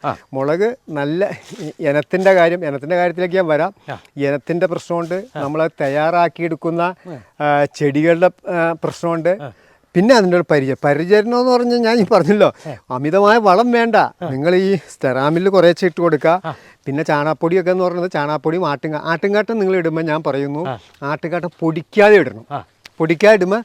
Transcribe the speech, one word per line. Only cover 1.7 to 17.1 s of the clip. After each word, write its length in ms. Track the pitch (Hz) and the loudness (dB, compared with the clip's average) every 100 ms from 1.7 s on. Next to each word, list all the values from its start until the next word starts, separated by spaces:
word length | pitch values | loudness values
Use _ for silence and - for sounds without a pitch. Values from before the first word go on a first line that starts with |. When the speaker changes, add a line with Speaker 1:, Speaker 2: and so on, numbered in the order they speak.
| - 156 | -6 -2
Speaker 2:
ഇനത്തിൻ്റെ 440 | 147 - 185 190 185 | -2 -2 0 4 4
കാര്യം, 200 | 165 180 156 | 4 2 -4
ഇനത്തിൻ്റെ 280 | 139 143 180 | -6 -4 -2
കാര്യത്തിലേക്ക് 360 | 175 170 180 185 | 0 -2 -2 0
ഞാൻ 60 | 165 | 0
വരാം. 180 | 147 180 - - | 0 -2 -6 -16
Speaker 1:
ആ. 60 | 123 _ 143 143 | -16 _ -6 -2
Speaker 2:
ഇനത്തിൻ്റെ 420 | 143 - 170 180 | -2 -4 -2 -2
പ്രശ്നമുണ്ട്, 420 | 165 - 170 165 185 247 151 | -4 -6 -6 -6 -8 -10 -10
Speaker 1:
ആ. 20 | |
Speaker 2:
നമ്മളത് 340 | 143 156 160 - | -6 -2 -4 -4
തയ്യാറാക്കിയെടുക്കുന്ന, 1000 | 139 147 156 175 170 - 165 160 170 170 175 185 180 | -4 -2 0 0 0 -2 -8 -6 -4 -2 -4 -6 -16
Speaker 1:
ആ. 80 | 143 - - | -18 -16 -4
Speaker 2:
ആ, 20 | 147 143 143 - | 0 0 0 -2
ചെടികളുടെ, 520 | 147 143 165 170 180 - - 175 | -2 0 2 2 2 0 -6 -2
ആ, 40 | 165 160 | -2 -4
പ്രശ്നമുണ്ട്. 500 | 175 - 170 165 160 190 139 | -8 -6 -6 -2 -2 -4 -6
Speaker 1:
ആ. 80 | - _ _ _ 175 | -18 _ _ _ 2
Speaker 2:
പിന്നെ 160 | 220 247 | 4 4
അതിൻ്റെ 200 | 180 175 | 4 2
ഒരു 60 | 165 | 2
പരിച-, 240 | 151 135 127 | 0 0 -2
പരിചരണം 520 | 147 143 175 208 214 247 | 0 0 2 2 2 0
എന്ന് 100 | 254 | 2
പറഞ്ഞാൽ 260 | 247 240 240 | 2 2 0
ഞാൻ 100 | 226 240 | 2 2
ഈ 20 | 185 | 4
പറഞ്ഞല്ലോ, 380 | 202 151 208 156 - 156 | 2 4 4 2 0 -12
Speaker 1:
ആ. 20 | 117 - 127 | -16 -10 -6
Speaker 2:
അമിതമായ 400 | 147 190 202 226 208 | -2 2 4 4 4
വളം 220 | 185 247 240 | 4 2 0
വേണ്ട. 200 | 233 208 135 - | 2 2 0 -2
Speaker 1:
ആ. 40 | 170 | -8
Speaker 2:
നിങ്ങൾ 200 | 135 160 185 190 | -2 0 2 2
ഈ 20 | 190 - | -2 -6
സ്റ്റെറാമിൽ 560 | - 135 127 147 165 196 | -6 -2 0 0 0 2
കുറേശ്ശെ 320 | 190 170 165 180 | 4 4 4 -2
ഇട്ട് 100 | 170 | 0
കൊടുക്കുക. 300 | 170 147 160 180 165 | 0 2 0 0 -4
Speaker 1:
ആ. 20 | - - _ 147 | -14 -18 _ -8
Speaker 2:
പിന്നെ 160 | 143 160 | -6 -2